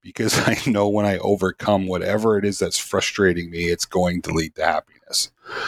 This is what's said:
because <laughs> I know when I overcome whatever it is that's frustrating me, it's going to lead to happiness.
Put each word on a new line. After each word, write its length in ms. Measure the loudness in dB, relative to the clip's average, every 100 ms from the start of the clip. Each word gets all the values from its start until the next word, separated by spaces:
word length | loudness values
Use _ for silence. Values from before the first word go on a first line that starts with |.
because 340 | -12 -4 0 0
<laughs> 80 | 2
I 80 | 0 2
know 220 | 2 2
when 180 | 2 2
I 120 | 0
overcome 680 | 0 0 0 -2 2 2 2
whatever 500 | -2 0 2 2 2
it 60 |
is 140 | 0 -2
that's 200 | -2 -4
frustrating 720 | -2 -2 0 2 2 2 -4
me, 140 | -2 0
it's 180 | 0
going 380 | -2 0 0 0
to 100 | -2
lead 220 | -2 -2 -2
to 80 |
happiness. 640 | -2 -2 -4 _ -6 -4 -4 _ -14 -8